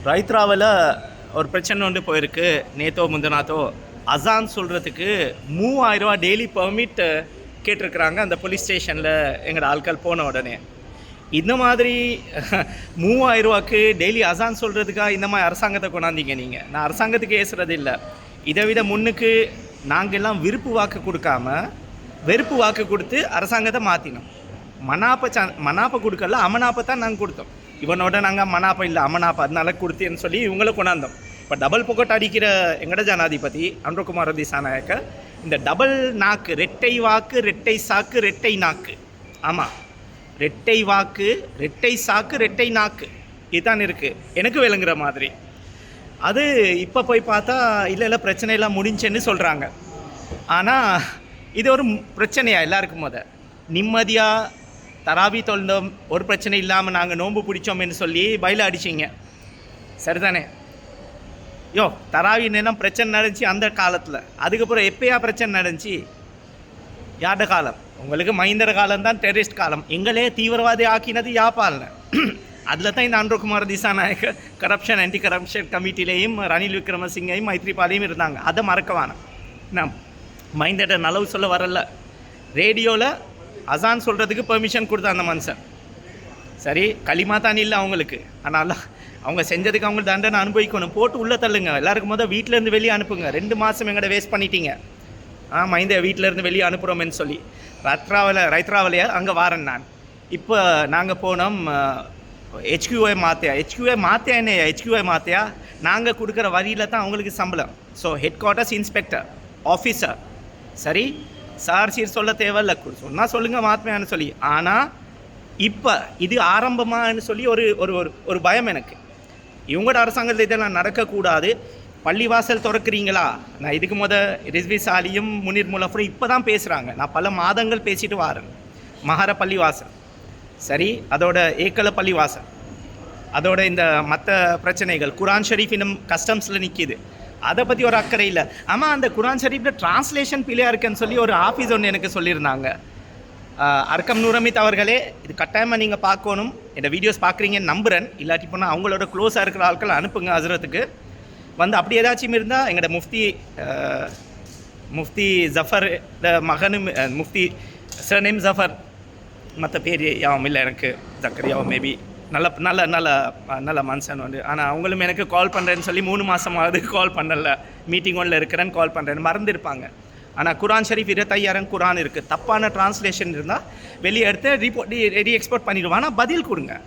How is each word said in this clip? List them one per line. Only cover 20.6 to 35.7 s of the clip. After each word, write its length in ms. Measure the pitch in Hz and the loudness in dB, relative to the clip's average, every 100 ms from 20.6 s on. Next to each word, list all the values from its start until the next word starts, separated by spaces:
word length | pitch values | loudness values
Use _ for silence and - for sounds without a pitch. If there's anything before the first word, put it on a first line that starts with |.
| 269 | -2
வாக்கு 280 | 226 202 196 | 0 0 -2
கொடுக்காம 720 | 170 165 165 127 127 147 233 - - - - - | -6 -2 0 0 0 -4 -4 -10 -16 -16 -16 -6
வெறுப்பு 320 | 151 233 - 269 | 2 2 2 2
வாக்கு 320 | 220 220 196 | 2 2 -2
கொடுத்து 400 | 202 - 269 339 | -2 0 -2 0
அரசாங்கத்தை 580 | 170 190 226 220 233 208 | -2 0 0 0 0 2
மாத்தினோம். 560 | 170 151 123 - - - - - - 135 | 0 -2 -14 -16 -18 -18 -18 -18 -12 -4
மனாப்பை 340 | 151 226 254 | 0 2 2
ச-, 280 | 254 240 190 - 147 | 2 0 -2 -2 -2
மனாப்பை 320 | 175 240 247 | 0 0 0
கொடுக்கல, 320 | 214 185 180 247 185 | -2 -2 0 2 2
அமனாப்பை 380 | 233 247 240 | 2 0 0
தான் 140 | 233 262 | -2 -2
நாங்க 280 | 226 208 202 | -2 -4 -6
கொடுத்தோம். 200 | - - - - - | -8 -16 -18 -20 -10
இவனோட 400 | 147 175 180 196 | -2 0 2 2
நாங்க 240 | 196 196 | 2 2
மனாப்பை 380 | 190 175 190 185 | 2 4 2 2
இல்ல, 260 | 180 165 139 | 0 2 2
அமனாப்பை, 280 | 170 170 160 | 2 2 2
அதனால 380 | 143 165 160 175 | 0 0 -2 -2
கொடுத்தேன்னு 340 | 180 160 185 | -6 -4 -4
சொல்லி 240 | 170 175 190 | -4 -4 -2
இவங்கள 320 | 226 190 220 | -2 2 0
கொண்டாந்தோம். 400 | 214 185 170 131 - - - | 2 0 0 -4 -10 -18 -18
இப்ப 120 | - | -6
டபுள் 300 | 139 139 214 | 0 2 2
பொக்கெட் 260 | 240 226 240 | 0 0 2
அடிக்கிற 680 | 220 208 214 208 190 175 156 | 2 2 2 4 4 2 0
எங்கட 240 | 165 185 | -2 0
ஜனாதிபதி 720 | 208 185 165 147 139 147 175 - | 2 2 2 0 -4 -4 -6 -4
அனுரகுமார் 500 | 143 170 180 170 156 | -6 -6 -4 -2 -2
திசாநாயக்க 680 | 156 147 143 139 131 127 220 - - - - | -2 -4 -4 -4 -6 -4 -6 -6 -16 -18 -14
இந்த 160 | 165 147 | -4 -2
டபுள் 480 | 131 | 0